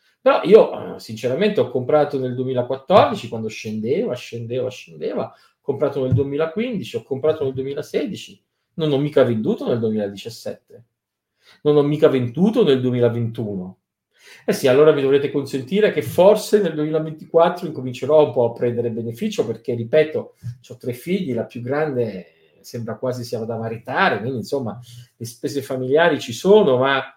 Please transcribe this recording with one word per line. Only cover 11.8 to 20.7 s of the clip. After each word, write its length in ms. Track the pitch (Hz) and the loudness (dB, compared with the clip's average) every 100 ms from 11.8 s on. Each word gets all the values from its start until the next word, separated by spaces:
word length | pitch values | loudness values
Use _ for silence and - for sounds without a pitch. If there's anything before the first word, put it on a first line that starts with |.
mica 260 | 143 147 151 | 2 4 4
venduto 560 | 131 120 151 208 226 | 4 0 2 2 4
nel 160 | 165 131 | 4 4
duemilaventuno. 1000 | 123 123 120 117 113 117 107 98 90 - _ _ _ _ - - - | 2 2 2 2 -4 -4 -6 -6 -10 -14 _ _ _ _ -20 -10 -4
Eh 60 | |
sì, 140 | - 135 | 0 4
allora 240 | 131 156 | 6 6
mi 100 | 147 | 6
dovrete 300 | 135 139 143 | 4 2 2
consentire 640 | 143 127 135 127 196 208 | -4 -4 -8 -2 2 2
che 100 | 151 | 0
forse 580 | 120 - 190 208 - 208 | -4 4 6 6 4 2
nel 140 | 180 | 2
duemilaventiquattro 920 | 151 156 156 160 - - 165 175 180 180 | -2 -2 -2 -4 -10 0 4 4 2 -8
incomincerò 580 | - 127 123 131 151 139 | -8 -10 -8 2 4 4
un 60 | |
po' 140 | 131 117 | 2 0
a 60 | |
prendere 380 | - 123 113 117 | 0 -2 -2 -4
beneficio, 560 | 113 113 117 214 185 123 | -4 -8 -6 -6 -2 -4
perché, 280 | 110 - | -4 -6
ripeto, 600 | 117 117 156 156 131 - _ 120 - | -6 0 2 2 -2 -8 _ -14 -14
c'ho 160 | _ | _